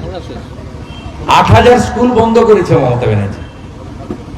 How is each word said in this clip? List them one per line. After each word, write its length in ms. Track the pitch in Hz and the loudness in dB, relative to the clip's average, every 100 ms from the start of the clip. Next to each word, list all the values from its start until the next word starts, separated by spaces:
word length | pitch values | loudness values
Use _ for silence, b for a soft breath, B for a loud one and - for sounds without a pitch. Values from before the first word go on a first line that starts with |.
| - 180 - 123 - - - - - - - - - | -6 -10 -12 -14 -14 -16 -16 -16 -16 -16 -14 -8 2
আট 200 | 156 202 | 4 6
হাজার 320 | 196 226 247 | 6 6 4
স্কুল 320 | - 214 247 | 2 0 0
বন্ধ 280 | 226 226 226 | 2 2 4
করেছে 380 | 226 202 175 156 | 4 4 4 2
মমতা 300 | 127 120 117 | 2 0 0
ব্যানার্জি। 360 | 104 98 - - - - - - - - - - | -2 -2 -8 -14 -16 -18 -16 -16 -14 -12 -12 -14